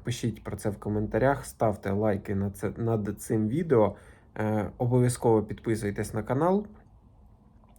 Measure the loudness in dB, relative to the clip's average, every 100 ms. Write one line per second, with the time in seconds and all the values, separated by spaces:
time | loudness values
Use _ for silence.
0 | -6 -4 -4 -6 -10 -6 -6 -4 -4 -2
1 | 0 2 2 2 -4 0 0 0 -2 0
2 | 2 0 -2 -2 -2 -2 -6 -4 -2 0
3 | -2 -6 -2 0 0 -2 2 4 4 2
4 | -16 -20 -16 -4 0 0 -2 -2 2 4
5 | 2 2 4 4 2 -4 -2 -2 -2 -4
6 | -4 -4 -2 0 2 2 -2 -14 -20 -20
7 | -20 -20 -20 -20 -20 -20 -20